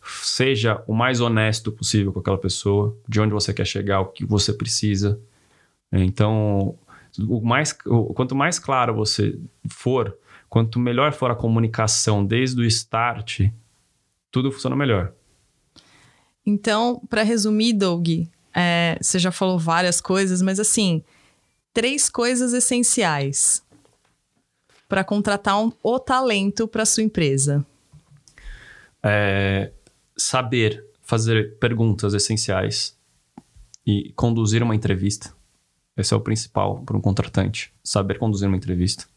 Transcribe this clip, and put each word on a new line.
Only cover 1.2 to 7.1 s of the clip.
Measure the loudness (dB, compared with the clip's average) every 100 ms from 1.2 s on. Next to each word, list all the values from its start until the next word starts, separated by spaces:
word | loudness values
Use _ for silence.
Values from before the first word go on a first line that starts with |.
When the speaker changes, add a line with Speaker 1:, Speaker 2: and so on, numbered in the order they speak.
| 2 2 2 0 -6
Speaker 1:
possível | -6 0 0 0
com | -2
aquela | -2 -2
pessoa, | -2 -2 0 2 0 -4 -4
de | 0
onde | 0
você | 0 -2
quer | -2 -2
chegar, | -2 0 0
o | 0
que | -6 -2
você | 0 0
precisa. | -2 -4 -2 0 0 0 -2 -8 _ _ _ _ _ _
Então, | 0 2 2 2 2 2 2 0 -4 _ -20 -18